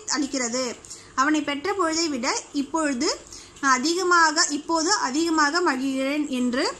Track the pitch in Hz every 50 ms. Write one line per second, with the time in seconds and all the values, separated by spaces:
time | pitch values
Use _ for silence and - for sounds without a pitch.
0 | - - 339 320 269 - - 262 247 233 233 262 254 240 - - - - - -
1 | - - - 262 269 302 311 302 285 285 285 285 285 381 403 392 339 320 320 330
2 | 339 311 285 240 240 302 415 480 - - - 285 262 - - 320 311 285 262 233
3 | 302 403 571 - - - - - - - - - 285 269 262 247 247 330 339 370
4 | 370 359 349 339 330 311 302 330 349 - 294 285 - - 330 330 311 359 440 -
5 | - 262 247 311 339 339 320 311 294 285 311 359 359 320 262 254 269 277 262 262
6 | 269 269 294 302 294 - 254 247 247 247 233 262 359 494 -